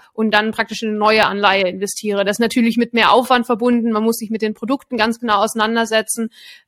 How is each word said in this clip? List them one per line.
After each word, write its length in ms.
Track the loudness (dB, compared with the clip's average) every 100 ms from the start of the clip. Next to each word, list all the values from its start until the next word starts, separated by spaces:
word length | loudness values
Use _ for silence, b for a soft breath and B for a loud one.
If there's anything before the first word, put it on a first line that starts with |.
| b
und 200 | -4 0
dann 180 | 0 0
praktisch 320 | -2 -6 -6
in 60 | -6
eine 100 | 0
neue 260 | 2 4
Anleihe 440 | 2 2 2 2 0
investiere. 560 | -2 -8 -6 -4 -2
Das 140 | 0 0
ist 20 |
natürlich 360 | 0 2 0 0
mit 160 | 0
mehr 200 | 2 4
Aufwand 340 | 4 4 2 0
verbunden, 460 | 0 0 0 0
man 100 | 0
muss 140 | 0 -2
sich 140 | -6
mit 120 | -4
den 120 | -6
Produkten 420 | -4 -4 -4 -4 -2
ganz 240 | -2 -2
genau 160 | -2 0
auseinandersetzen, 920 | 0 0 -2 -2 0 -2 -2 -6 -8 B B B